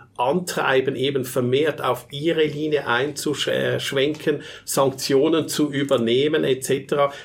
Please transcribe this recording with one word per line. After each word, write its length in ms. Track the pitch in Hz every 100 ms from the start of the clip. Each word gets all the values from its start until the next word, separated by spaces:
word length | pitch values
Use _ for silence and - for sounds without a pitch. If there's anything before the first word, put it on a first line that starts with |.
| - -
antreiben, 800 | 123 175 180 - 143 131 131 123
eben 260 | 135 139
vermehrt 580 | 127 139 123 131 151 -
auf 260 | 135 117 -
ihre 320 | 143 160 160
Linie 440 | 151 143 151 147 -
einzuschwenken, 1500 | 120 143 143 151 139 - 131 131 123 - 135 143 151 - 147 - - -
Sanktionen 800 | - 135 127 - 135 156 160 139
zu 240 | - 147
übernehmen 720 | 139 139 131 113 123 147 156
et 220 | 151 131 -
cetera? 480 | 139 139 147 143 -